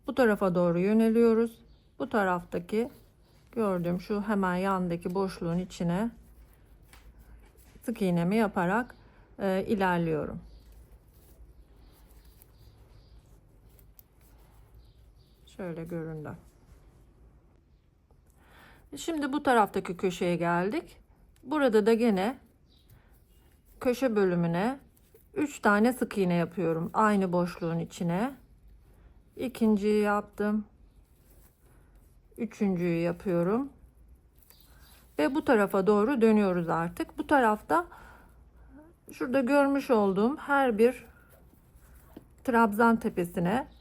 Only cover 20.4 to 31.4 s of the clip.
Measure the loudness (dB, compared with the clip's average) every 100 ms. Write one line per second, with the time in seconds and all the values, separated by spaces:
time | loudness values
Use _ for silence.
20.4 | 0 0 -2 -4 -8 -16 _ _ _ _
21.4 | -6 0 2 4 4 4 2 2 0 -4
22.4 | -14 _ _ _ _ -20 _ _ _ _
23.4 | _ _ _ -6 -2 0 0 2 2 2
24.4 | 0 0 -2 -4 -12 _ _ -20 _ -6
25.4 | -4 0 2 4 2 0 -4 -2 0 0
26.4 | -2 -2 -2 -2 -2 0 2 2 0 0
27.4 | -2 -4 -6 -4 -6 -6 -4 -2 -2 -6
28.4 | -18 -20 -20 -20 _ -20 -20 -20 _ -10
29.4 | -10 0 2 2 2 2 2 0 -4 -4
30.4 | -2 -2 -6 _ -20 -20 _ _ _ -20